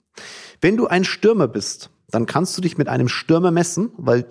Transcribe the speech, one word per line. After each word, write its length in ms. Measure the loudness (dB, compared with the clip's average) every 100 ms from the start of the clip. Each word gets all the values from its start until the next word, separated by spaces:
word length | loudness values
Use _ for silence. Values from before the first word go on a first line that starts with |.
| _ -20 -20 -20 -20 0
Wenn 160 | 0 2
du 100 | 0
ein 180 | 0
Stürmer 440 | 0 0 2 4 0
bist, 420 | -2 -8 -12 -18 _ _
dann 160 | -2 0
kannst 300 | -2 -2 -2
du 60 |
dich 160 | -2 0
mit 100 | -2
einem 200 | 0 -2
Stürmer 420 | -2 0 2 4
messen, 400 | 2 0 -2 -6 -4
weil 300 | 0 0 0